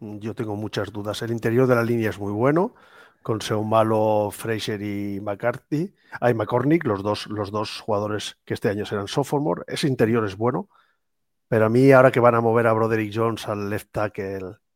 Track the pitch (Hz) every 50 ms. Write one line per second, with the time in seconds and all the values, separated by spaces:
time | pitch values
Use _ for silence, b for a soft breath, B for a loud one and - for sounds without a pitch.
0 | - 104 104 104 104 113 101 - 117 107 104 104 107 101 - 117 101 92 104 104
1 | 101 104 101 - 117 113 117 117 113 117 113 123 131 123 127 117 117 113 120 117
2 | 110 107 95 98 101 101 104 104 123 135 151 170 190 247 - b b b b b
3 | b b b b - - 113 107 - - 110 107 110 107 110 113 110 110 110 107
4 | 107 110 107 104 104 104 - - - 113 113 107 - - 110 101 104 104 101 101
5 | 101 101 101 98 104 104 101 95 - 120 123 - _ - 151 143 175 202 _ B
6 | B B B B - 120 120 113 110 - - 123 123 143 160 170 156 127 104 95
7 | 95 107 104 - - - 107 104 101 95 101 107 107 - - - - - 107 101
8 | 107 104 107 101 - - - _ _ - 117 - - 113 101 104 101 - - 101
9 | 101 101 - 147 135 - - 143 147 156 170 - - - - - - 147 127 -
10 | 117 110 117 120 110 101 95 98 113 120 127 170 202 - _ _ _ _ _ _
11 | _ _ _ _ _ _ _ _ _ - 123 110 110 110 113 123 135 135 135 127
12 | 127 131 - 127 117 120 117 117 117 113 113 120 117 113 110 110 113 110 113 110
13 | 110 104 101 113 113 113 110 - - - 107 101 101 101 104 98 - _ - 117
14 | 107 104 - - 98 98 98 95 92 90 - - _ _ _